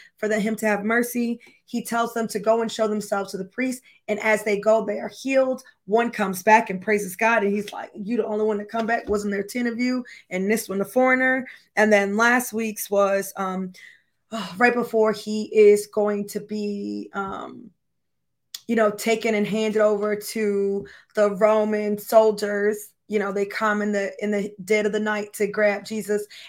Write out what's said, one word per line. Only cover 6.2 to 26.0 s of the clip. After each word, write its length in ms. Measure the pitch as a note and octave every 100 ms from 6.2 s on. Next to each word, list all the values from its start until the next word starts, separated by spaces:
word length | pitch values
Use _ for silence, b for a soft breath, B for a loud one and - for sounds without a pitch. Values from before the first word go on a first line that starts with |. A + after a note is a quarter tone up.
| G3 F#3
back 260 | - A3 A#3
and 120 | F#3
praises 360 | F#3 G#3 G3+ -
God. 260 | A3+ A#3
And 100 | G3+
he's 200 | G#3 G3+
like, 160 | - -
"You 240 | A#3 G3 A#3
the 80 | G#3
only 200 | G#3+ G#3+
one 140 | G#3
to 60 | G#3
come 200 | A3+ A3
back. 240 | A#3 -
Wasn't 240 | G#3 G#3
there 100 | G3+
ten 240 | G3 B3 A#3+
of 120 | A#3
you? 260 | B3 B3+ B3 B B
And 200 | F3+ F#3+
this 200 | G#3+ -
one, 80 | G3
the 80 | G3
foreigner." 600 | B3+ B3+ B3+ C4 C4 B3+ B B -
And 160 | G#3+
then 240 | G#3 G3 G3+
last 380 | A#3 B3 A#3+
week's 360 | G#3+ A3+ G#3+ -
was, 440 | G3+ G3 G3 F#3+ -
um, 380 | F#3+ F#3 F#3 F#3 B B B _ -
<sighs> 260 | A3+ F#3 F3
right 160 | A#3+
before 380 | A#3+ - A3+ G#3+
he 380 | G#3 - G#3+ G#3+
is 340 | A3 G#3 G#3 G#3
going 420 | - G#3 G#3 G3+
to 100 | G#3
be, 720 | - G#3+ G#3 G3+ G#3 G#3 G3+
um, 580 | G3+ G3 F#3+ B1+ B1+ - _ _ _ _ _ _ _ _ - -
you 80 | A#3
know, 160 | G#3+
taken 440 | G#3 - A3 A3+ G#3+
and 120 | G#3
handed 340 | G#3+ A3 G#3
over 340 | G#3+ G#3 G#3 G#3
to 720 | - A3 G#3 G3+ G3 G3 G3+ B B -
the 200 | G#3 F#3+
Roman 640 | G#3+ G#3+ G#3+ G#3+ G#3 G#3
soldiers. 920 | - A3+ A3 G#3 G#3 G#3 G3+ G#3 - _ -
You 120 | G#3
know, 120 | G3+
they 140 | G3 G3+
come 360 | - A3 G#3
in 120 | G#3
the, 180 | G#3 G3 -
in 120 | G#3
the 220 | G#3 G3+ - F3+
dead 200 | G#3+ G#3
of 60 |
the 80 | G#3+
night 320 | G#3+ G#3 G#3
to 140 | - G3+
grab 380 | G3+ G#3 G3+ G#3
Jesus, 420 | A3